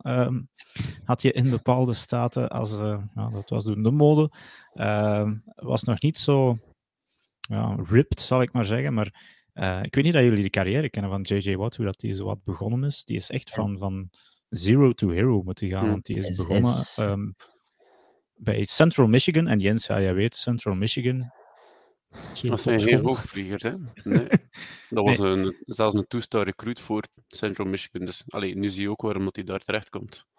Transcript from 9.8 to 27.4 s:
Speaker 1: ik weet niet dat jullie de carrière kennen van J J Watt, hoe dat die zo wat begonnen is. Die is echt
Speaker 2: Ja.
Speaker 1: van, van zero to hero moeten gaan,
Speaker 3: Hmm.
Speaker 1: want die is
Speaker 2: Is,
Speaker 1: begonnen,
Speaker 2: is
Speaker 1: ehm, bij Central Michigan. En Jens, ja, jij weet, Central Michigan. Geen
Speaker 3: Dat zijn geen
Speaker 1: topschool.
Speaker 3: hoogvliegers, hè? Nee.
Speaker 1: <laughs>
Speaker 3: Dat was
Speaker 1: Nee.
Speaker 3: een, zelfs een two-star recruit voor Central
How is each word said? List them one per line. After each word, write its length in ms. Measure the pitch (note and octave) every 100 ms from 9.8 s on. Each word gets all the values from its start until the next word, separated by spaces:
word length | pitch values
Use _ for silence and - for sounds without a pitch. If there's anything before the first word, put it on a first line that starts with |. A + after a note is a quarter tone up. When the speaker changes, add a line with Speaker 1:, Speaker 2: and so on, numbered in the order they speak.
Speaker 1:
ik 120 | - C3
weet 80 |
niet 100 | D3+
dat 100 | E3
jullie 200 | B2 G#2
de 60 | G2
carrière 400 | G#2 F#2 B2 D3
kennen 220 | - G2+
van 100 | G2
J 120 | F#2
J 220 | G2+ G2 F#2
Watt, 200 | A2+ -
hoe 100 | G2+
dat 140 | G2
die 140 | A2
zo 120 | G2 G2
wat 180 | G2
begonnen 400 | - F2 G#2 B2
is. 200 | C#3 -
Die 120 | - A2
is 140 | -
echt 200 | B2 -
Speaker 2:
Ja. 60 | -
Speaker 1:
van, 220 | G#2 G2
van 320 | G2 F#2+ F#2+ - _ _ _
zero 440 | G#2+ F#2+ C3 C3+
to 160 | A#2 G2+
hero 320 | F2 B2 G#2+
moeten 260 | F#2 - G2
gaan, 120 | F#2+
Speaker 3:
Hmm. 80 | G#2+
Speaker 1:
want 160 | G2 -
die 120 | G#2+
is 100 | F#2+
Speaker 2:
Is, 100 | F#2
Speaker 1:
begonnen, 340 | F2+ G2+ A#2+
Speaker 2:
is 260 | A#2+ - -
Speaker 1:
ehm, 320 | G#2 G2+ G#2 F#2 - _ _ _ _ _ _ _ _ _
bij 280 | A2 G#2+
Central 440 | G#2 - E3 D#3 A#2
Michigan. 400 | A#2+ - D#3+ E3+
En 120 | G#2+
Jens, 260 | G2 A2+ -
ja, 160 | G#2+
jij 120 | F#2+
weet, 220 | F#2 A2+ -
Central 400 | - A#2+ A2 F#2
Michigan. 560 | G#2+ - B2 B2+ A#2+ - - _ - _ _ _ _ - -
Geen 160 | - A#2+
Speaker 3:
Dat 120 | A2
zijn 180 | B2+ A2+
geen 80 | G#2+
Speaker 1:
topschool. 260 | A#2+ - B2
Speaker 3:
hoogvliegers, 480 | - G2 F#2+ G2+
hè? 100 | A2+ F#3 C3 -
Nee. 240 | - G3+ A#2+ - - -
Speaker 1:
<laughs> 300 | - - -
Speaker 3:
Dat 160 | A#2 G#2
was 120 | A#2
Speaker 1:
Nee. 140 | G2
Speaker 3:
een, 240 | F#2+ F#2+ - -
zelfs 300 | G#2 A2 G2+
een 120 | F#2+
two-star 360 | A#2+ - A2
recruit 360 | G2 - A2 A#2+
voor 240 | - G#2+ - _ _
Central 400 | -